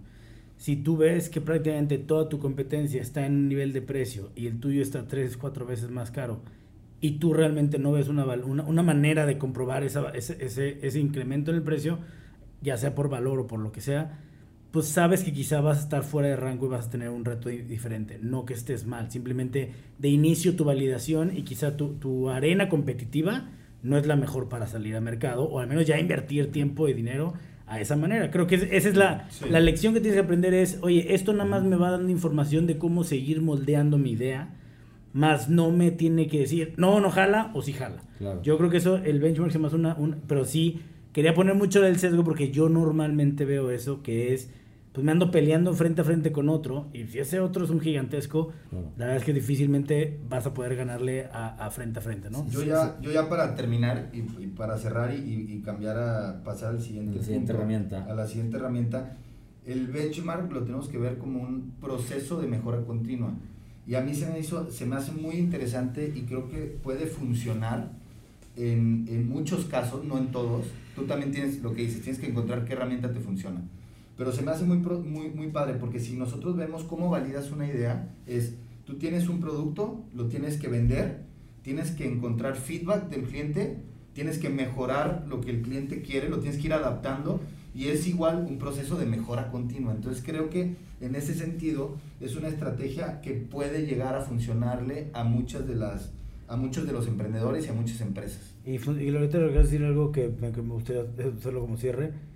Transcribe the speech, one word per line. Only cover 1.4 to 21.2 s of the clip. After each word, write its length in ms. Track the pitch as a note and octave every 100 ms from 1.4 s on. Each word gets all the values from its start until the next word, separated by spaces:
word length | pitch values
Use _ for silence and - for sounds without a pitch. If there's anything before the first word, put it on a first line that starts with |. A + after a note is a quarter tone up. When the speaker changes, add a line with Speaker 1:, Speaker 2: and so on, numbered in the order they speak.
Speaker 1:
prácticamente 560 | D3 D#3+ D#3 D3+ D3 C#3
toda 320 | D3 D#3 D#3
tu 100 | C#3+
competencia 600 | C#3 C3+ C#3 D3+ C#3+ B2+
está 240 | A2+ D3 C#3
en 80 |
un 160 | C#3+ C#3
nivel 240 | C#3 C#3
de 80 | C3+
precio 500 | - C3+ B2 G2+ G2+ -
y 120 | A#2
el 140 | A#2
tuyo 200 | C#3 C#3
está 240 | C3 - A2
tres, 300 | C3+ B2+ -
cuatro 300 | C#3+ - B2
veces 240 | A#2+ A#2+
más 220 | B2+ A#2
caro, 280 | C#3+ B2+ G#2+ - - - - - -
y 100 | D#3
tú 220 | D3 E3
realmente 460 | D#3 D#3+ D3+ D3 D3
no 140 | C#3
ves 160 | D3 C#3+
una 160 | D3 C3
val-, 180 | B2
una, 200 | B2+ C#3
una 200 | D3 E3
manera 420 | F3 D3 D3 D#3 D3
de 120 | D3
comprobar 460 | C3+ B2+ B2+ C3+
esa, 260 | C#3 C#3+ C#3
ese, 280 | B2+ A2+ E3
ese, 420 | B2+ A#2 C#3 C#3+ C3+
ese 140 | C#3
incremento 500 | C#3+ C#3+ B2+ C#3 D3
en 60 | E3+
el 80 |
precio, 360 | D3+ D3+ D#3 E3+ - - - - - -
ya 140 | C3+ A#2+
sea 180 | C3+
por 140 | C#3 C#3
valor 320 | C3 B2+ C3+
o 80 | A2+
por 140 | A2+
lo 100 | G#2+
que 80 | A2
sea, 400 | B2 C#3+ D#3 - - - - - -
pues 160 | D#3+ -
sabes 360 | F#3 E3+ F#3
que 80 | F#3
quizá 300 | C#3 C#3 D3+
vas 160 | D3 D3
a 40 |
estar 220 | - C#3+
fuera 240 | - D3+ C#3+
de 80 | B2+
rango 300 | C3 B2+ C3
y 40 |
vas 180 | B2+ A#2
a 20 |
tener 180 | B2 A#2+
un 160 | A#2+
reto 240 | A#2 A#2 A#2+
di-, 140 | A#2+
diferente. 580 | A#2+ A2+ A#2+ A2 G#2+ A2+
No 220 | A2+ C3
que 100 | A#2
estés 320 | A#2 - A#2+ A2
mal, 240 | A#2+ A2+
simplemente 600 | B2+ B2 B2+ B2+ C#3 B2+ - - -
de 120 | C#3+
inicio 480 | D3 D#3 E3 F3+ E3+
tu 80 | D3
validación 680 | C#3 C3+ B2+ B2 D#3